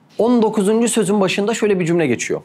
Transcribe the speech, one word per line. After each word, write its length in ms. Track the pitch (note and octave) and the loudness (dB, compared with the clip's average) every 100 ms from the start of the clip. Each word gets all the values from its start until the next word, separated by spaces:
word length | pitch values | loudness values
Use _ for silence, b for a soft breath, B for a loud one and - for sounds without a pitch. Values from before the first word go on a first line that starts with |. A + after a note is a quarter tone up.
| _ - | _ -2
On 240 | A3+ A#3+ | 0 2
dokuzuncu 460 | G#3+ G#3+ G3 A3 A#3 | 2 0 0 2 0
sözün 340 | - F3+ G#3 | 0 0 0
başında 320 | F#3+ - G#3 | 0 0 -2
şöyle 260 | A3 G#3 F#3+ | 0 0 0
bir 60 | E3 | 0
cümle 220 | E3+ D3 | 0 0
geçiyor. 340 | A#2 - D#2 | -2 -4 -8